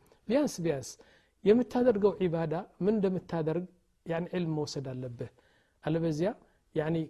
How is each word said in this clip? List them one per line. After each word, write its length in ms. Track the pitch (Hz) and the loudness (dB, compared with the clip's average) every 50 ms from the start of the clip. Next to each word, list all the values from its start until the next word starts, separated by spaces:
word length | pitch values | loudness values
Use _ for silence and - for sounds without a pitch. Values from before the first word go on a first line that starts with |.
| _ _ _ _ _ | _ _ _ _ _
ቢያንስ 280 | - 226 285 294 214 - - | 0 2 2 2 0 -2 -2
ቢያንስ 300 | 165 165 143 135 123 - - - - _ - _ _ _ _ _ - | -2 -2 -2 -2 -4 -10 -16 -20 -20 _ -20 _ _ _ _ _ 4
የምታደርገው 680 | 190 220 247 247 - - 247 247 254 214 202 202 202 170 | 6 6 6 4 2 0 2 4 4 4 4 4 2 2
ዒባዳ 360 | - 185 175 160 165 165 156 156 175 208 - _ | 2 0 0 0 0 -2 -2 -2 -4 -6 -8 _
ምን 160 | - 175 208 226 | -2 0 0 2
እንደምታደርግ 720 | 214 190 190 185 170 - - 175 165 156 156 156 175 180 - - _ _ _ _ _ - | 2 2 0 0 -2 -4 -4 -4 -2 0 0 -2 -2 -4 -8 -12 _ _ _ _ _ -8
ያን 200 | 165 165 165 175 | -6 -4 -4 -4
ዕልም 240 | 170 180 180 175 160 156 | -4 -4 -4 -2 -2 -2
መውሰድ 320 | 151 147 147 - 147 131 | -2 -4 -4 -6 -8 -8
አለብህ። 420 | 135 127 127 127 123 120 120 123 - _ _ _ _ _ _ _ _ _ _ - | -8 -8 -8 -8 -10 -8 -10 -12 -12 _ _ _ _ _ _ _ _ _ _ -4
አለበዚያ 460 | 151 160 165 165 165 151 147 175 208 262 - - _ _ _ _ _ - | -2 -2 0 0 0 0 0 -2 -2 -2 -6 -12 _ _ _ _ _ -4
ያኒ 200 | 160 151 156 165 165 160 | -2 0 0 0 -2 -2